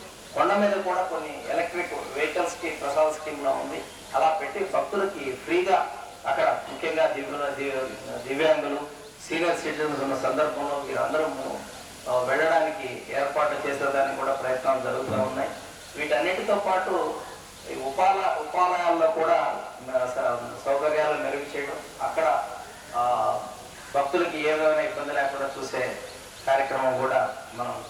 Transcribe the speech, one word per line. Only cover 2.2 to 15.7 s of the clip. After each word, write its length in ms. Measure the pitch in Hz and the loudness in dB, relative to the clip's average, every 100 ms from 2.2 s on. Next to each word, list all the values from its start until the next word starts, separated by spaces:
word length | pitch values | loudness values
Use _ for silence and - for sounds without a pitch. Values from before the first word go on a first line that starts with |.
| 151 160 170 - 165 | -2 0 -2 -2 -6
ప్రసాద 500 | 151 143 143 156 151 | -4 0 4 4 2
స్కీమ్లో 300 | 156 147 139 | -6 -2 0
ఉంది. 340 | - 139 - - - - | 0 -2 -6 -10 -14 -4
అలా 240 | - 160 - | 2 4 2
పెట్టి 260 | - 202 190 | -2 -2 0
భక్తులకి 580 | - - 208 190 - 131 | 0 0 0 0 -2 -6
ఫ్రీగా 600 | - - 254 359 - - - - - - | -6 0 2 6 4 2 -6 -12 -6 -2
అక్కడ 340 | - - - - | 2 2 2 -4
ముఖ్యంగా 340 | 135 160 156 160 | -6 -2 2 2
దివ్య-, 440 | 143 139 143 139 | 2 -4 -4 -4
దివ్య-, 760 | 139 139 135 131 - - - 127 | -2 -2 -2 -4 -8 -10 -8 -4
దివ్యాంగులు, 520 | 139 160 156 143 143 - - - - - | 2 4 4 2 -4 -6 -12 -18 -14 -4
సీనియర్ 300 | 160 170 160 | 0 2 0
సిటిజన్స్ 440 | 156 147 151 139 | -2 -2 -2 0
ఉన్న 120 | 135 | -2
సందర్భంలో 600 | 131 165 156 151 143 139 139 | 0 0 2 0 0 -2 -4
వీరందరూ, 480 | 135 135 135 156 156 135 131 - - - - - 131 | -2 -2 0 2 0 -2 -6 -6 -10 -14 -16 -10 0
ఆ, 100 | 123 | 2
వెళ్ళడానికి 800 | 127 147 160 160 156 - 131 120 - | 2 4 4 4 2 -2 -6 -8 -4
ఏర్పాట్లు 600 | 139 139 147 151 139 143 | -2 0 2 0 0 -2
చేసేదానికి 500 | 139 139 139 135 - | 0 0 2 2 0
కూడా 120 | 131 | -2
ప్రయత్నాలు 480 | 135 127 127 - 165 | 0 0 0 2 2
జరుగుతూ 320 | 127 127 - | 0 -2 0
ఉన్నాయి. 380 | - - 131 - - - | 0 0 0 -4 -6 -14